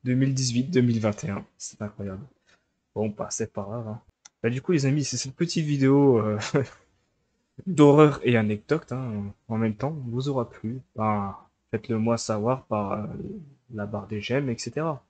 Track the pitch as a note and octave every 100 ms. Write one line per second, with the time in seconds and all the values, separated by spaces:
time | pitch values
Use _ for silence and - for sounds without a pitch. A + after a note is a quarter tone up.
0 | B2+ B2+ C3+ C3 B2+ A#2+ C3 B2+ B2 A2+
1 | A2 G2+ - G2+ - _ - - G#2 -
2 | G2+ F#2+ C#3 _ _ _ _ _ _ -
3 | A2 G#2 A2 - A2+ - G2 A#2 A2 A2+
4 | _ _ - _ A#2 B2+ - E3 C3+ D3
5 | C3+ B2 C3+ - F3 F3 D3+ C#3+ C3+ C#3
6 | C#3 A#2+ G#2+ G#2+ - C#3+ C3 - _ _
7 | _ _ _ _ _ - - D#3+ D3 C#3+
8 | D3+ C#3+ B2 A#2 G#2+ G#2 - D3+ - B2+
9 | B2+ G#2+ G2+ - _ A2+ A2+ G#2+ C3+ D#3+
10 | B2 A#2 C3+ C3 A2+ - A2 B2+ - -
11 | G#2+ G#2 G2 - - _ _ A2 - A2+
12 | A2+ A#2 - G#2+ A2 C3 - G#2+ G2+ G#2
13 | G#2 - - G#3 D#3 _ _ A2 G#2 G#2
14 | G2+ G#2+ G2+ C3 C#3 A2+ - D3+ D#3+ C#3